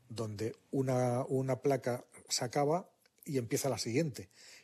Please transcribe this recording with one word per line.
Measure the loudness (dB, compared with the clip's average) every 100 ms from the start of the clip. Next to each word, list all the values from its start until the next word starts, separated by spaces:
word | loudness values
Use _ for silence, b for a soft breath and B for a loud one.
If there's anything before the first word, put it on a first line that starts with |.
| -12
donde | -6 -6 -4 -6 -6 -4
una, | -2 2 2 2 2
una | 0 0 0 0
placa | 2 2 0 -4 -6 -16 -4
se | -4
acaba | 0 2 2 2 -2 _ _ _
y | -4 -2
empieza | 0 0 0
la | -2
siguiente, | 0 2 0 -2 -12 B B B